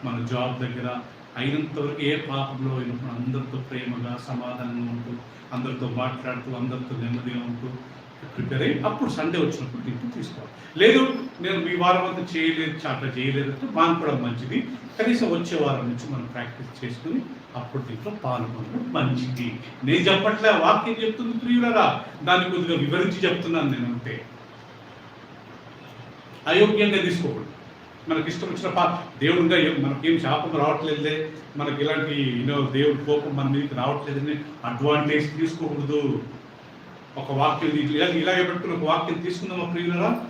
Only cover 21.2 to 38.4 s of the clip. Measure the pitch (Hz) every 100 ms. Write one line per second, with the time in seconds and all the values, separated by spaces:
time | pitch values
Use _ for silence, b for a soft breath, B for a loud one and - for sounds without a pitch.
21.2 | 233 233 240 240 240 226 151 - - -
22.2 | 151 185 180 175 170 156 139 175 202 -
23.2 | 180 - 165 165 143 123 120 117 - 107
24.2 | - - - - - - - - - -
25.2 | - - - - - - - - - -
26.2 | - - 151 180 214 214 208 196 170 170
27.2 | 175 - - - - - - - - 160
28.2 | 151 170 185 - - 180 170 - - -
29.2 | 143 175 165 175 151 139 135 135 160 165
30.2 | 131 151 175 156 147 151 156 147 147 151
31.2 | 156 - - 143 147 139 147 147 156 143
32.2 | 135 120 131 143 131 131 147 135 151 147
33.2 | 147 139 135 139 143 123 131 143 147 139
34.2 | 147 147 - - 120 120 143 147 147 151
35.2 | 151 151 160 - 151 135 139 147 139 120
36.2 | - - - - - - - - - -
37.2 | 139 139 151 151 160 147 135 147 180 170
38.2 | 160 185